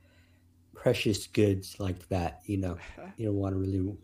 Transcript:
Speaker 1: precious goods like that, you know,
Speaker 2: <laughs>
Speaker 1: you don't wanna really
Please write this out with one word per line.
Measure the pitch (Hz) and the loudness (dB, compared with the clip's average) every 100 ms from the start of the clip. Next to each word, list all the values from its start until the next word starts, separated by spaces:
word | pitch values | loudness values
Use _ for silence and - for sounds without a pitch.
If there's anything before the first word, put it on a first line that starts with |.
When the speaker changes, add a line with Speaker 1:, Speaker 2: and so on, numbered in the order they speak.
| _ _ _ _ _ _ _ | _ _ _ _ _ _ _
Speaker 1:
precious | - 127 117 120 98 - | -2 2 4 2 0 0
goods | - 104 95 - - | 4 4 4 -2 -6
like | 98 87 - | -4 -4 -2
that, | 92 82 - - | 0 -2 -4 -4
you | 98 | -2
know, | 92 85 - - | -2 -4 -10 -16
Speaker 2:
<laughs> | 180 - | -14 -6
Speaker 1:
you | 107 | -2
don't | 101 | 0
wanna | 98 95 | 0 0
really | 95 98 95 98 | 0 0 -2 -4